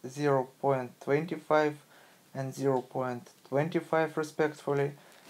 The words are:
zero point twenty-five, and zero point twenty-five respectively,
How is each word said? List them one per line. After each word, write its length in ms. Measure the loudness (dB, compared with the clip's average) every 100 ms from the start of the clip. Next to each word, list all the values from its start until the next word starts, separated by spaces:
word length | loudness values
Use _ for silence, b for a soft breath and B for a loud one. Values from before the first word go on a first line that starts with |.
| -12
zero 420 | -2 2 2 0 -2
point 320 | 0 0 -2 -8
twenty-five, 760 | 0 0 0 -8 2 4 4 -2 -12 B B B _
and 200 | -8 -8
zero 280 | -2 0 0
point 480 | -2 -6 -4 -6 -10 -20 -4
twenty-five 680 | -2 0 -2 0 0 0
respectively, 800 | -2 -4 -2 -2 -2 -2 0 0 -4 B B